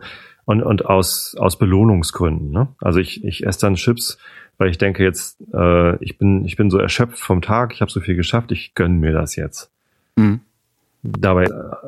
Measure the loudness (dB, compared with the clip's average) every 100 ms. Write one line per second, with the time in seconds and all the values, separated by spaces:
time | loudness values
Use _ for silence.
0 | -4 -20 -20 _ -2 0 2 0 2 2
1 | 2 -2 -8 -2 0 2 2 4 4 4
2 | 0 -2 -2 -2 -4 -2 -4 -2 -2 0
3 | 0 -4 -8 -6 -6 -2 0 0 0 -2
4 | -4 -10 -16 -20 -12 -2 -2 0 0 2
5 | 0 0 -8 -16 -8 0 4 4 4 2
6 | -4 0 2 2 0 0 2 2 2 0
7 | -2 -4 -2 -2 0 0 -2 -2 -4 -4
8 | -2 -2 0 -2 -2 -6 -6 -2 2 2
9 | 2 0 -2 -6 -10 -10 -20 _ _ _
10 | _ -2 -2 -2 -8 _ _ _ _ _
11 | -8 -2 2 2 2 -2 -12 -14